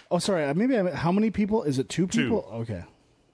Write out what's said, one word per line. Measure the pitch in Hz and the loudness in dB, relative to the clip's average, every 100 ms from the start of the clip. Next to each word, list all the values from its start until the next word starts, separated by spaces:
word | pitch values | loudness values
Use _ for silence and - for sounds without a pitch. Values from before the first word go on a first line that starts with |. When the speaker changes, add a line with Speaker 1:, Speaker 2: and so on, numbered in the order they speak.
| - | -4
Speaker 1:
Oh, | 175 | -2
sorry. | 214 180 | 0 0
Uh, | 139 | 0
maybe | 160 254 240 | 0 2 2
I, | 180 | 0
how | - 156 | 0 0
many | 196 220 | 2 2
people? | 202 202 220 | 0 0 0
Is | 151 131 | 0 -2
it | - | -2
two | - 185 | -2 0
Speaker 2:
Two. | 226 | 2
Speaker 1:
people? | 123 - - | 2 0 -2
Okay. | 117 117 92 - _ _ _ _ | -8 -6 -8 -10 _ _ _ _